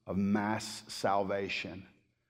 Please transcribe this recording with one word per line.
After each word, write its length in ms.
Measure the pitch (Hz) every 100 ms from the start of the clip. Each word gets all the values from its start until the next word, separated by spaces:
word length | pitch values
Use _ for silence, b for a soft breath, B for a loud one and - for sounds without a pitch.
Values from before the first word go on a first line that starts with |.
| -
of 100 | 92
mass 680 | 101 104 104 110 - - -
salvation 960 | - 107 98 98 101 98 - 95 87 95 _ _ _ _